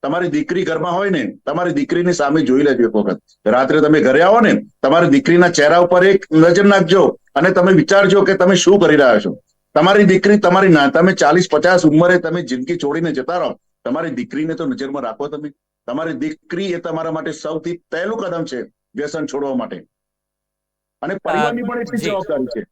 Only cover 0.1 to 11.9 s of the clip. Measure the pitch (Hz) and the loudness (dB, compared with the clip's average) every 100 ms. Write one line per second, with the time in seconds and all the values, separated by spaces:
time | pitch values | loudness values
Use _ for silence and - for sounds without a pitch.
0.1 | 165 175 147 151 175 165 160 165 175 196 | -4 -4 -4 -4 -4 -4 -4 -4 -4 -2
1.1 | 170 110 - - 160 180 143 135 170 175 | -4 -6 -8 -8 -4 -4 -4 -4 -2 -2
2.1 | 170 143 156 131 131 147 120 113 104 101 | -2 -2 0 0 2 2 2 0 0 -2
3.1 | 87 _ _ 104 120 131 151 147 151 131 | -6 _ _ -2 0 2 2 4 4 4
4.1 | 135 180 226 214 107 - _ 135 165 170 | 4 4 4 4 0 -4 _ 0 2 4
5.1 | 139 - 175 180 165 147 170 180 180 185 | 2 2 4 4 4 2 4 4 4 4
6.1 | 196 - 156 165 170 202 196 170 190 147 | 2 2 2 4 4 4 4 4 2 2
7.1 | - _ - 180 190 180 180 - 196 196 | -2 _ -2 0 2 4 2 4 2 4
8.1 | 196 196 196 180 180 - 202 165 147 131 | 2 2 2 2 2 4 4 4 4 4
9.1 | 110 104 - _ _ _ 151 175 202 196 | 4 0 -10 _ _ _ 0 2 4 4
10.1 | 190 202 208 180 185 196 156 139 160 180 | 4 2 2 2 2 4 4 4 2 2
11.1 | 180 147 165 175 151 170 180 156 | 2 2 2 0 0 2 2 2